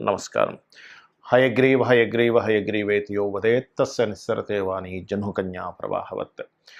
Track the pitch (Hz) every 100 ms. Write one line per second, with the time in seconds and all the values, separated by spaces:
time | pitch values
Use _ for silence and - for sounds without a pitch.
0 | 107 92 - - - - _ - - -
1 | _ _ - 127 131 113 131 131 117 123
2 | 113 113 117 117 110 107 101 107 104 104
3 | 104 101 101 98 110 120 - - 131 -
4 | 110 98 - 110 - 104 95 95 92 92
5 | 90 101 101 98 95 90 87 87 104 95
6 | - 98 95 - - _ _ -